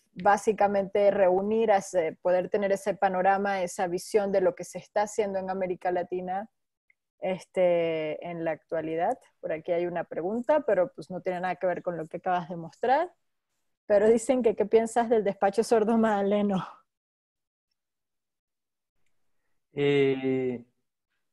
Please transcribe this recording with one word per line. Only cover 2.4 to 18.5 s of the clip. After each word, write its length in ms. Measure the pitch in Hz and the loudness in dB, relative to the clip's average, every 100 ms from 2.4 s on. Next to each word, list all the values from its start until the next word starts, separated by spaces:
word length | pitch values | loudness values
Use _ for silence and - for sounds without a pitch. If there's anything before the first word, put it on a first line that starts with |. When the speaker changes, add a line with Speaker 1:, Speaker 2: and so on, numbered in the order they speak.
| 175 | 0
Speaker 1:
tener 220 | 202 196 | -2 0
ese 220 | 196 208 | -2 -2
panorama, 680 | 180 196 185 190 196 202 196 | -2 0 2 2 2 0 -2
esa 240 | 180 - 185 | -4 -4 -4
visión 440 | 180 - 214 196 | -4 0 0 2
de 100 | 196 | 2
lo 140 | 180 175 | 2 0
que 80 | |
se 140 | 175 185 | -8 -14
está 260 | - 214 | -6 -4
haciendo 360 | 214 - 202 190 | -2 -2 -4 -4
en 100 | 190 | -6
América 420 | 190 180 175 180 | -4 -4 -4 -4
Latina, 580 | 180 175 185 180 190 220 _ _ _ _ _ _ - | -4 -4 -6 -6 -8 -10 _ _ _ _ _ _ -8
este, 1040 | 185 185 - 190 180 170 165 160 156 - 175 | -6 -6 -6 0 2 2 0 -2 -4 -8 -10
en 160 | 170 | -6
la 80 | 165 | -6
actualidad. 680 | 151 - 165 160 160 196 170 _ _ | -6 -6 -6 -4 -2 -2 -4 _ _
Por 120 | 175 | -8
aquí 200 | 160 170 | -6 -4
hay 140 | 170 175 | -2 -2
una 180 | 170 | -4
pregunta, 580 | 156 160 175 233 247 302 285 | -6 -6 -4 -4 0 0 2
pero, 260 | 185 180 | 0 0
pues, 160 | - 160 | -4 -12
no 120 | 180 | -8
tiene 180 | 185 180 | -6 -4
nada 160 | 185 175 | -4 -4
que 120 | 185 | -2
ver 140 | 180 | -2
con 160 | 185 165 | -6 -8
lo 100 | 160 | -8
que 100 | 170 | -6
acabas 320 | 185 180 170 | -2 -2 -4
de 80 | 170 | -10
mostrar. 540 | 165 - 240 277 359 _ _ _ _ _ _ _ - | -12 -4 0 0 0 _ _ _ _ _ _ _ 2
Pero 180 | 208 220 | 4 4
dicen 360 | 233 - 254 | 2 2 0
que, 120 | 226 196 | 2 0
¿qué 120 | 202 | 2
piensas 420 | 220 226 240 233 | 2 2 0 2
del 140 | 226 | 2
despacho 400 | 202 196 202 214 | 0 0 0 0
sordo 340 | 214 226 214 226 | 2 2 4 2
madaleno? 680 | 220 202 196 208 202 185 - - _ _ _ _ _ _ _ _ _ _ _ _ _ _ _ _ _ | 2 2 0 0 0 -2 -4 -14 _ _ _ _ _ _ _ _ _ _ _ _ _ _ _ _ _